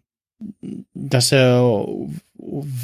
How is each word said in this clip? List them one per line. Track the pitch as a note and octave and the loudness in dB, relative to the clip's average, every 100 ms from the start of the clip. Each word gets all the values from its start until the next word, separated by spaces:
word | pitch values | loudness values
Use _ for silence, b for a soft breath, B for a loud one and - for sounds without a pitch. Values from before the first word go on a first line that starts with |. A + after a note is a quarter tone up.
| _ _ _ _ G#3+ - - - - | _ _ _ _ -18 -14 -14 -14 -14
dass | - C#3 C3+ - | -12 -2 0 4
er | C#3 B2+ B2 B2 G#2 - - - D#3 - - | 4 6 6 4 2 -2 -6 -8 -12 -16 -18
w-, | - C#3+ C#3+ B2+ | -10 -10 -8 -10